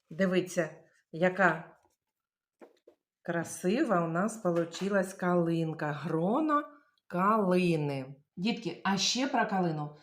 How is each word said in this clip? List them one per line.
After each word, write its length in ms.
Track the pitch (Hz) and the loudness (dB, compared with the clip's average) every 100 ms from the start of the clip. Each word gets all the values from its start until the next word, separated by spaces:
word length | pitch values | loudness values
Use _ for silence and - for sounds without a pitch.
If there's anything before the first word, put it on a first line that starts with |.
| _ | _
Дивіться, 600 | 160 190 185 180 180 156 - _ _ _ | -2 2 2 2 -2 -2 -6 _ _ _
яка 680 | 160 180 185 180 160 - - _ _ _ _ _ _ _ _ - _ - _ _ _ | 0 0 4 2 2 -6 -20 _ _ _ _ _ _ _ _ -20 _ -20 _ _ _
красива 840 | - 170 - - 185 240 269 180 165 | -6 -4 -6 -4 -2 0 2 2 2
у 20 | |
нас 300 | 165 214 220 | 0 -2 -2
получилась 760 | 180 170 170 - 190 202 185 | -2 0 -2 -4 -2 0 -2
калинка, 800 | - 180 180 170 165 160 156 151 | -2 0 2 2 0 -2 -2 -6
грона 760 | 147 160 160 180 269 311 294 294 - _ _ _ | -4 -2 0 2 0 2 0 -2 -12 _ _ _
калини. 1080 | 175 196 220 185 180 175 160 143 135 131 - _ - | 0 2 2 4 4 4 2 -2 -4 -8 -16 _ -4
Дітки, 440 | 214 - - - | -4 -2 -6 -4
а 140 | 190 196 | -2 0
ще 300 | - 233 269 | 0 0 0
про 200 | 240 - | 0 0
калину 500 | 190 175 151 151 - | 0 0 -2 -6 -12